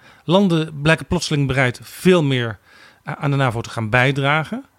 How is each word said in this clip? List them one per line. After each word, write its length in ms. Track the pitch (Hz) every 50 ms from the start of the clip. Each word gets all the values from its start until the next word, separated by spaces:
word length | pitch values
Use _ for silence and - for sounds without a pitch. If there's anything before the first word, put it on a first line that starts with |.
| _ - - _ _
Landen 560 | - 165 190 208 185 170 160 156 160 156 139 143
blijken 240 | 160 160 156 147
plotseling 400 | - 175 170 - - 160 143 139
bereid 340 | 131 127 135 131 123 - - 117
veel 400 | - - - - 180 180 175 151
meer 360 | 139 131 123 120 113 104 - _ _ - - - - _ _ - -
a-, 80 | 147
aan 140 | - - 143
de 60 | 143
navo 240 | 135 135 127 110 117
te 100 | 110 -
gaan 200 | - 117 110 104
bijdragen. 720 | 113 123 127 139 135 143 135 139 147 156 147 - 220 262 277 _ _